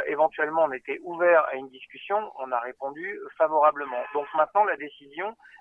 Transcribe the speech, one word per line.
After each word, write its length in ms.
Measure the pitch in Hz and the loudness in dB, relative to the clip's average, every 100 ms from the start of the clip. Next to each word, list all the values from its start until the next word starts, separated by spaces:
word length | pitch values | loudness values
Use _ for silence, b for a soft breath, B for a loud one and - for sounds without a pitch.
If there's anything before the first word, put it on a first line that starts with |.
| - | 0
éventuellement 560 | 147 156 - 151 165 | 2 0 0 -2 2
on 80 | 156 | 0
était 260 | 131 - 135 | 0 -6 -8
ouvert 420 | - 170 175 165 - | -8 2 6 6 4
à 40 | 131 | -2
une 120 | 135 | -10
discussion, 640 | 131 - 135 - 202 214 - | -18 -20 -14 -4 -4 -4 -10
on 140 | 131 | -6
a 60 | 123 | -4
répondu 580 | 120 123 139 147 185 202 - - | -4 -8 -10 -10 -10 -12 -8 -2
favorablement. 640 | 160 156 151 143 139 123 123 | 2 4 4 2 -4 -6 -4
Donc 140 | 147 143 | -4 -2
maintenant, 300 | 151 151 202 | 0 2 2
la 140 | 208 151 | 2 0
décision, 580 | 147 - 143 147 202 226 B B | -8 -14 -14 -8 -8 -10 B B